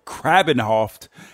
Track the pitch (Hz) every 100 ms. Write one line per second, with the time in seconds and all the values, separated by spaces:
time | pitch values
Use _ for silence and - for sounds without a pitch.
0 | - - 135 175 165 127 107 110 110 -
1 | - - -